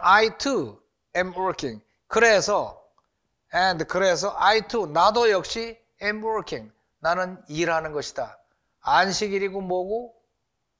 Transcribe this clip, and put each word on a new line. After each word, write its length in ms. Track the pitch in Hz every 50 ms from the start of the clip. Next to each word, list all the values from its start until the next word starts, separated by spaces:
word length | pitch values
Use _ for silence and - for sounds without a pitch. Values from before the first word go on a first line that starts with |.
| -
I 340 | 175 190 208 220 226 220
too 440 | - - 277 269 214 143 110 104 - _ _ _ _ _ _ -
am 160 | 170 185 185 175
working. 480 | 175 190 190 170 - - 131 113 110 - _ _ _ _ -
그래서, 760 | - 220 233 233 214 190 160 - 208 180 135 - - - _ _ _ _ _ _ _ _ _ _ _ _ _ _ -
and 300 | 170 185 190 180 160 156
그래서 480 | - - 180 196 190 175 147 160 202 -
I 260 | - 165 190 214 220 214 -
too, 180 | - 233 196
나도 440 | 156 147 160 175 202 214 240 240 226
역시 480 | 208 185 165 - - 226 226 233 226 - _ _ _ - 196
am 200 | 208 208 214 214
working. 500 | 226 220 214 180 - - 127 110 110 _ _ _ _ _ _
나는 440 | - 160 170 180 185 185 185 180 - -
일하는 440 | 147 156 170 170 165 160 160 156 151
것이다. 460 | 147 139 - - - 123 107 - - _ _ _ _ _ _ _ _ -
안식일이고 760 | - 139 160 185 196 185 - 214 208 196 196 196 196 185 196 190
뭐고 520 | 180 180 185 180 190 208 233 240 233 - _ _ _ _ _ _ _ _ _ _ _ _ _